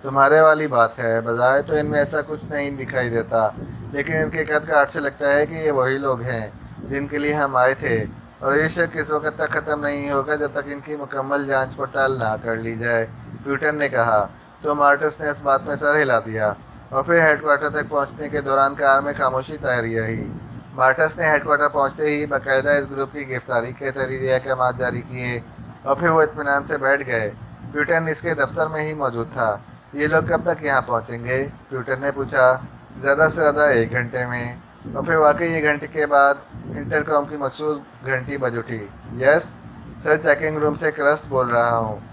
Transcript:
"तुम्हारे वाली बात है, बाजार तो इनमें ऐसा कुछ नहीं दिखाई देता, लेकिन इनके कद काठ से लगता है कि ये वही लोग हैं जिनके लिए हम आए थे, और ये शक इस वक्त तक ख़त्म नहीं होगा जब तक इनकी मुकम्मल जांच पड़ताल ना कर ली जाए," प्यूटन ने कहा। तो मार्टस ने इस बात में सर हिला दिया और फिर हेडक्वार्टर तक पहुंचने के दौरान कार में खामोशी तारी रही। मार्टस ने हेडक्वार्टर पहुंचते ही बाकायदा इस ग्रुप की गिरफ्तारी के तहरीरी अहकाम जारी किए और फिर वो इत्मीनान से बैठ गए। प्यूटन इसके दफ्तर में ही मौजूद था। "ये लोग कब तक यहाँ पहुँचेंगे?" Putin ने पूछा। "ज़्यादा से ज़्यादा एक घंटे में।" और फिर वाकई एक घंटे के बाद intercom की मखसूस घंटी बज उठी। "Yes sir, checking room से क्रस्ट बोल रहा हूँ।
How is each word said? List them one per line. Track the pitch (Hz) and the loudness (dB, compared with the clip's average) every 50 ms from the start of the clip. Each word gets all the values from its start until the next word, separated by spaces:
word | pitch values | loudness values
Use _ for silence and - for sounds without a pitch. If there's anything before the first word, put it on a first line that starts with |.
| - | -8
"तुम्हारे | 131 135 139 135 139 151 156 | 0 4 6 6 8 8 8
वाली | 160 156 156 156 156 147 | 8 6 6 4 0 0
बात | 127 120 113 110 - - | 4 4 4 2 2 -2
है, | 123 113 113 113 | -2 0 0 0
बाजार | 113 117 117 117 123 127 135 139 | 0 -2 0 2 4 4 4 2
तो | 143 175 160 | 0 0 -2
इनमें | 151 151 147 151 147 | 0 0 0 0 0
ऐसा | 143 139 156 151 | 0 0 -2 -4
कुछ | 143 147 156 147 - | -4 -4 -8 -10 -8
नहीं | - 151 143 143 143 139 | -8 -6 -4 -4 -4 -6
दिखाई | 135 131 110 135 127 123 120 | -8 -8 -4 -2 -2 -2 0
देता, | 117 117 110 - 113 113 110 107 - - - - - - - - | 0 -2 -2 0 2 2 2 2 0 -4 -12 -12 -12 -14 -12 -8
लेकिन | 139 143 143 - 160 | -6 -6 -4 -2 -2
इनके | 156 156 151 - 165 156 | -2 -2 -2 -2 -4 -2
कद | 147 156 151 156 | 0 0 -2 0
काठ | 160 160 147 139 139 | 2 4 4 4 2
से | - 165 | 0 -4
लगता | 143 139 135 - 147 143 | -4 -4 -4 -2 0 2
है | 143 147 151 | 4 2 2
कि | 147 165 | 0 -2
ये | 160 156 151 | -2 -2 0
वही | 147 135 127 127 131 135 | 2 2 2 2 0 0
लोग | 139 139 131 117 | 0 -2 -2 -2
हैं | 117 127 123 113 107 104 - - - - - - - 113 | -4 -6 -4 -6 -6 -8 -12 -18 -18 -18 -16 -16 -10 -8
जिनके | 135 139 143 139 147 147 | -6 -6 -6 -4 -4 -2
लिए | 147 147 147 | -2 0 2
हम | 151 143 135 135 | 2 0 2 4
आए | 127 123 127 135 | 4 4 4 2
थे, | - 151 135 117 110 107 101 - - - - - - | 0 -2 -2 0 0 -2 -6 -10 -16 -20 -20 -16 -6
और | 135 135 139 | -2 0 2
ये | 151 156 160 | 2 2 0
शक | 160 175 170 165 - | 0 -2 -2 -2 -2
इस | 165 151 139 | -6 -4 -2
वक्त | 156 147 151 156 151 - | -2 -2 -2 -4 -4 -4
तक | 160 147 | -6 -4
ख़त्म | 151 156 143 156 151 147 | -4 -4 -2 -2 -4 -2
नहीं | 147 147 143 143 143 143 | -2 -2 -2 -2 -4 -2
होगा | 143 139 131 151 151 | -2 -2 0 0 -2
जब | 151 147 139 135 | -2 -2 -4 -4
तक | 143 139 143 | -6 -6 -6
इनकी | 143 143 131 151 151 | -10 -12 -8 -10 -8
मुकम्मल | 147 139 131 139 139 135 139 143 143 143 | -8 -8 -8 -6 -6 -4 -2 -2 -2 0
जांच | 139 139 131 131 127 131 | 0 0 0 0 -2 -4
पड़ताल | - 131 131 - 139 135 135 131 127 | -8 -8 -4 0 0 0 0 0 0
ना | 117 107 107 | -2 -2 -2
कर | 107 113 117 113 113 | -2 -4 -4 -4 -4
ली | 113 113 113 113 | -4 -6 -6 -4
जाए," | 117 117 120 113 113 113 - - - - - - - | -2 0 0 0 0 -2 -8 -18 -16 -16 -16 -12 -6
प्यूटन | 139 139 135 156 151 151 | -4 -4 0 0 0 0
ने | 151 147 135 | 0 -2 0
कहा। | 123 120 113 117 110 104 101 92 - - - - - - | 2 2 4 4 4 2 2 0 -6 -18 -20 -20 -20 -8
तो | - 147 147 | -4 -2 0
मार्टस | 147 143 143 143 143 156 151 143 - | 4 6 6 6 4 2 -2 -2 -2
ने | 160 147 | -4 -4
इस | 143 139 | -4 -2
बात | 143 165 170 147 - 156 | 2 2 2 2 2 -4
में | 143 | -4
सर | 135 151 147 147 151 | 0 2 2 4 4
हिला | 147 135 120 113 | 4 4 2 2
दिया | 110 113 110 110 107 107 101 - - - - - - - | 2 -2 -4 0 0 0 -2 -4 -12 -20 -20 -20 -16 -4
और | 135 131 | -4 -4
फिर | 139 170 170 170 | 0 2 4 4
हेडक्वार्टर | 160 156 151 143 151 156 143 135 151 147 | 6 4 4 2 2 0 2 2 2 -2
तक | 139 151 143 - | -2 -4 -4 -2
पहुंचने | 147 143 139 139 - - 147 143 | -2 -2 -2 -2 -6 -12 -10 -6
के | 143 147 | -6 -4
दौरान | 139 135 135 135 135 139 143 | -2 0 2 2 2 2 2
कार | 135 143 139 139 139 | 2 4 4 4 4
में | 143 143 143 | 2 -2 -4
खामोशी | 143 143 131 127 131 131 - 156 - | 0 -2 0 0 -2 -6 -6 -10 -6
तारी | - 131 123 120 113 113 113 113 | -2 0 0 0 0 -2 -2 -2
रही। | 110 110 113 - - - - - - - - - - - - | -2 -2 -4 -6 -6 -8 -10 -14 -14 -16 -16 -18 -18 -14 -2
मार्टस | 127 127 131 131 - 160 156 - 165 | 4 4 4 4 4 2 0 0 0
ने | 170 | 2
हेडक्वार्टर | 156 151 143 139 156 147 143 147 143 | 2 2 2 2 2 2 2 2 0
पहुंचते | 143 147 139 135 120 143 151 151 | 2 0 0 0 -2 -2 0 0
ही | 147 147 151 | 0 0 -2
बाकायदा | 147 143 135 113 135 131 135 135 143 147 | -2 -4 -4 0 2 0 2 4 2 2
इस | 143 139 | 2 0
ग्रुप | 131 139 135 139 139 | -4 -6 -6 -6 -6
की | 151 147 139 | -6 -12 -8
गिरफ्तारी | 131 127 123 - - 127 120 117 123 | -6 -8 -8 -6 -2 -2 -2 -2 -2
के | 123 - 139 135 | -8 -6 -6 -6
तहरीरी | 131 135 131 127 131 131 131 131 | -4 -4 -4 -4 -4 -4 0 0
अहकाम | 131 127 127 139 131 127 127 127 123 123 | 0 0 0 -2 -2 0 0 0 0 0
जारी | 127 123 120 120 | -4 -2 -4 -4
किए | - - 123 123 123 123 120 120 - - - - - - - - - | -8 -10 -10 -6 -4 -4 -4 -6 -8 -12 -18 -18 -18 -18 -18 -10 -2
और | - 139 | -2 -2
फिर | 135 175 170 | 0 2 2
वो | 160 160 | 4 4
इत्मीनान | 156 156 - 151 147 143 139 143 139 | 4 2 0 -6 -2 0 0 0 0
से | - 156 139 | -4 -6 -2
बैठ | - 135 143 143 | 2 2 2 2
गए। | 135 127 120 113 110 104 101 - - - - - - - | 0 -2 -2 -2 -2 -2 -6 -10 -18 -18 -18 -18 -16 -8
प्यूटन | - 147 147 - 170 165 165 160 | -4 -4 0 0 0 0 0 -2
इसके | 156 - - 170 160 | -4 -4 -4 -4 -2
दफ्तर | 156 139 127 - 170 160 156 | -2 -2 -2 0 -2 -2 -2
में | 156 156 | -2 -4
ही | 151 156 156 | -4 -4 -4
मौजूद | 156 143 131 117 117 117 - | -4 -4 -2 -2 -4 -6 -6
था। | - 123 117 110 101 - - - - - - - - | -4 -2 0 0 0 -4 -8 -18 -20 -20 -20 -14 -4
"ये | 143 147 | -2 0
लोग | 151 160 160 160 - | 2 2 2 2 2
कब | 170 160 160 175 | -2 0 0 -2
तक | 165 - 151 | -2 -2 0
यहाँ | 143 135 131 | 2 2 2
पहुँचेंगे?" | 120 120 120 117 113 117 120 117 120 120 127 131 139 143 - - - - | 2 0 -2 -2 -2 -4 -10 -8 -4 -2 -2 -2 -2 -4 -8 -16 -14 -10
Putin | 135 127 120 135 131 131 | -8 -8 -2 -4 -4 -2
ने | 139 143 | -2 -4
पूछा। | 135 139 135 120 131 139 127 127 131 127 127 - - - - - - - | -2 -2 -6 -2 4 6 6 6 6 4 -2 -14 -18 -20 -20 -20 -14 -4
"ज़्यादा | 131 139 143 143 160 156 | 2 2 4 6 4 4
से | 160 | 4
ज़्यादा | 170 156 147 143 147 147 147 | 4 4 4 4 6 4 6
एक | 131 117 113 110 | 6 4 2 2
घंटे | 117 123 123 120 123 127 123 | 0 -4 -4 -4 -4 -6 -4
में।" | 123 120 120 120 120 123 - - - - - - - - | -4 -4 -6 -6 -8 -10 -14 -18 -20 -20 -18 -14 -10 -8
और | - 143 | -6 -2
फिर | 170 165 | 0 2
वाकई | 160 156 151 147 147 175 170 165 | 6 6 6 6 4 0 0 0
एक | 160 151 | 2 2
घंटे | 151 147 143 143 147 | 2 0 0 -4 -6
के | - 156 147 | -2 -2 0
बाद | 143 147 139 139 139 143 139 - - - - - - | 4 6 6 6 6 4 0 -6 -16 -18 -16 -12 -10
intercom | - 151 143 143 156 151 147 160 156 147 143 | -10 -10 -6 -2 -2 -2 -2 0 0 0 0
की | 143 151 | -2 -8
मखसूस | 147 143 131 - - 151 151 147 143 139 - - - 127 | -6 -6 -6 -6 -4 -4 -4 -4 -4 -8 -16 -20 -14 -6
घंटी | 131 135 127 127 131 139 139 | -4 -4 -4 -4 -6 -6 -2
बज | 131 123 120 117 | -2 -2 -2 -4
उठी। | 113 - 120 113 104 101 - - - 107 113 120 | -6 -6 -8 -10 -10 -12 -16 -18 -16 -14 -6 2
"Yes | 127 135 151 170 175 - - - - - - - - - - - - | 4 6 6 4 2 -4 -14 -16 -20 -20 -18 -18 -18 -18 -18 -6 0
sir, | 156 156 | 0 2
checking | 156 - 156 147 143 156 156 156 151 | 2 4 2 2 2 2 -2 -2 0
room | 151 151 147 | 0 0 0
से | 143 165 156 | 0 -2 -2
क्रस्ट | 151 151 143 143 151 151 - - | -2 2 2 2 2 2 -2 -2
बोल | 135 131 127 120 | 0 0 0 2
रहा | 120 117 120 120 117 | 2 2 2 2 2
हूँ। | 117 113 110 107 101 113 - | 0 -2 -4 -6 -10 -14 -18